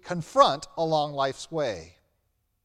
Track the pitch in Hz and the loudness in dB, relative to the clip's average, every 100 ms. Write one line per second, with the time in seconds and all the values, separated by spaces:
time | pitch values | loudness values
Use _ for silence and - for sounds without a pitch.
0 | - 175 156 269 254 139 - - 160 156 | -8 -8 -2 4 6 4 -6 -4 0 2
1 | 147 143 135 - - 160 135 90 82 - | 0 0 -2 -2 -8 -4 -2 -4 -10 -20
2 | _ _ _ _ _ _ | _ _ _ _ _ _